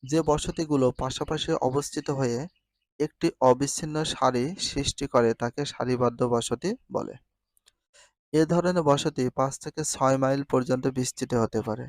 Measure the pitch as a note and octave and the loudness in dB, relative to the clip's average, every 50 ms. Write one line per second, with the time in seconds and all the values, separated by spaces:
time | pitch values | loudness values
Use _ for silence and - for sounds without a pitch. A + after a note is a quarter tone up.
0 | - C3 C#3+ E3 D#3+ D3+ D3 D3 - - E3 - E3 D3+ D3+ C#3 C3 B2+ B2 - | -6 0 0 0 2 4 2 2 0 -4 -4 -4 -2 0 2 4 4 2 2 0
1 | C3+ C3 B2+ - D3+ - D#3+ D3+ - - D#3+ - - B2+ B2+ C#3+ C#3+ - - - | -6 -6 -4 -6 -6 -4 -4 -6 -2 -2 -2 0 0 0 -2 -2 -4 -4 -6 -8
2 | C#3+ - D3 C3+ C3+ B2 A#2+ A#2 C#3+ F3+ _ _ _ _ _ _ _ _ _ _ | -4 -4 -2 0 0 0 0 -2 -4 -8 _ _ _ _ _ _ _ _ _ _
3 | D3 D3+ _ _ - E3+ - _ - C3 B2+ B2+ C#3 C#3+ - - - D#3 D3+ D#3 | -4 -4 _ _ -2 -2 0 _ 6 6 6 6 4 -2 -2 -6 -6 -4 -4 -4
4 | D#3 D3+ - - - B2+ B2+ B2 B2 C#3+ F#3 - - - - C#3 C#3+ C#3 - - | -4 -4 -2 2 2 2 2 2 0 -2 -4 -4 -6 -4 -4 -4 -4 -4 -4 -6
5 | C#3+ C3+ - C3 A#2 A2+ A2+ _ - A#2+ - - C#3+ C3+ - - B2 B2 B2+ B2 | -8 0 2 4 4 4 2 _ -2 -6 -4 -4 -6 -6 -4 -6 -2 -2 0 2
6 | B2 A#2+ A#2+ A#2+ B2+ B2 A#2+ A#2 A#2 - A#2+ A#2 - F3 A3+ C4 _ _ - - | 2 0 0 0 -2 0 0 0 0 -2 -6 -4 -2 -4 -4 -4 _ _ -6 -6
7 | - - - - _ _ _ _ _ _ _ _ _ _ _ _ _ _ _ - | -6 -6 -10 -16 _ _ _ _ _ _ _ _ _ _ _ _ _ _ _ -20
8 | - _ _ _ _ _ - D3+ D#3+ D3+ E3+ E3+ F3 F3+ F3+ F3+ D#3+ D3 C#3 C#3+ | -20 _ _ _ _ _ 2 2 2 4 2 2 2 2 2 2 4 4 4 4
9 | - D#3+ D3 - B2+ B2+ - - C3+ C3+ C3+ - - D3+ - - D#3 - - - | 2 -2 -2 0 -2 -2 0 0 -2 -2 -2 -6 -12 -14 -8 -6 -6 -6 -4 0
10 | C3+ C3 C3+ C3+ C3+ C3 C3+ C#3 C#3 _ - C3 B2+ B2+ B2+ B2+ B2+ C3+ C3 B2+ | 2 2 4 4 2 2 0 0 -2 _ 0 0 2 2 -2 0 0 -2 -2 -2
11 | B2+ B2 - - B2+ B2 - A#2+ A2+ G#2+ - A2+ G#2+ - G#2+ A2+ B2 | -4 -4 -4 -8 -8 -2 0 0 0 2 0 -2 -2 -2 -4 -6 -6